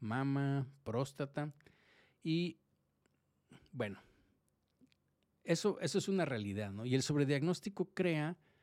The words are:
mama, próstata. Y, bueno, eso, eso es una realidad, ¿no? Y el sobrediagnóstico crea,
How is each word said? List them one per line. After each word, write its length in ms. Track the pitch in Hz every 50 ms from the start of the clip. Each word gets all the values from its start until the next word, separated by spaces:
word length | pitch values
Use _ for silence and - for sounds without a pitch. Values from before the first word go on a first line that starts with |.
mama, 640 | - 107 110 127 135 139 139 139 139 139 139 139 131 127 - - _
próstata. 680 | - 110 120 139 139 - - 147 139 - 147 147 151 - - _ - - _ _ _ _ - - _ _ _ -
Y, 320 | 160 160 165 175 180 - - _ _ _ _ _ _ _ _ _ _ _ _ _ _ _ _ _ _ - - - - -
bueno, 280 | 135 120 104 98 - - - _ _ _ _ _ _ _ _ _ _ _ _ _ _ - _ _ _ _ _ _ _ _ _ _ _ _
eso, 340 | - 170 165 - 208 185 - -
eso 160 | 151 - 202
es 100 | - -
una 160 | 196 190 170
realidad, 480 | 135 127 110 104 101 98 101 107 101 98
¿no? 140 | 101 113
Y 80 | 127 127
el 80 | 135 127
sobrediagnóstico 880 | - 151 147 143 135 147 139 123 170 180 - - 208 196 - 185 - -
crea, 460 | - 185 180 165 151 151 156 180 - _ _ _ _